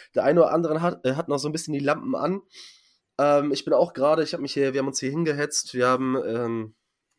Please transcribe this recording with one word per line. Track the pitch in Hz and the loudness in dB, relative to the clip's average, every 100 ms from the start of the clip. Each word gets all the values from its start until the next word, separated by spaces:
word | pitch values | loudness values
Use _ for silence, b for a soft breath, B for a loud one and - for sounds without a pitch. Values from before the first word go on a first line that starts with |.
| B - | B 0
der | |
eine | 135 170 | 4 6
oder | 160 | 6
andere | 165 165 156 | 4 0 0
hat, | 175 - 127 | 0 0 -2
äh, | 139 | -2
hat | 139 | -2
noch | 143 | -2
so | 147 | -2
ein | |
bisschen | 151 - | -6 -4
die | 143 | -2
Lampen | 143 151 131 127 | 0 0 -2 -2
an. | 151 196 - B B B B B _ - | -2 -4 -8 B B B B B _ 0
Ähm, | 147 147 143 | 2 4 2
ich | 135 160 | -2 2
bin | |
auch | 139 175 | 2 2
gerade, | 131 143 160 | 2 2 2
ich | 151 | 0
hab | 170 | -4
mich | 139 | -6
hier, | 143 135 | -2 0
wir | 135 | 0
haben | 135 | -4
uns | 131 | -4
hier | 135 | -4
hingehetzt. | 156 160 143 147 - - | -2 -2 -2 -2 -4 -4
Wir | 127 123 | 0 2
haben, | 127 131 131 92 | 2 0 -2 -2
ähm, | 113 117 113 110 - _ _ _ | -4 -4 -4 -8 -14 _ _ _